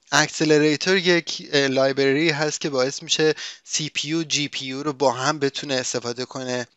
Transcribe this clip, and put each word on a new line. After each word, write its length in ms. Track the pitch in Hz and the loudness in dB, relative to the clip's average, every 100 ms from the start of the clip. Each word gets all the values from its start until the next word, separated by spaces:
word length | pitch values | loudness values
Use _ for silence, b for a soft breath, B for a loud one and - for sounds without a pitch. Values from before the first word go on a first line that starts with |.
| _ | _
اکسلراتور 840 | 143 151 - 156 151 151 147 185 190 | 2 2 2 4 6 4 2 2 2
یک، 520 | 175 170 - - - | 4 2 0 -8 -2
اه، 160 | 143 139 | 2 2
لایبرری 640 | 131 135 135 139 139 165 | 2 2 2 2 2 2
هست 320 | 147 151 - | 0 -2 -2
که 80 | 160 | -2
باعث 340 | 131 131 - | 0 -2 -4
می‌شه 300 | 165 - 156 B B B | -4 0 2 B B B
سی 260 | - - 151 | -8 -6 -4
پی 140 | - 143 | -6 -4
یو، 160 | 165 | -4
جی 240 | 160 139 143 | -2 -2 -2
پی 180 | - 135 | -6 -8
یو 180 | 131 | -6
رو 100 | 147 | -6
با 180 | 135 135 | 0 0
هم 280 | 120 135 156 | 2 0 0
بتونه 340 | 139 - 147 | -2 -2 -4
استفاده 520 | 131 123 127 120 120 123 | -2 -2 -4 -6 -8 -8
کنه. 420 | 135 127 123 120 | -8 -6 -6 -6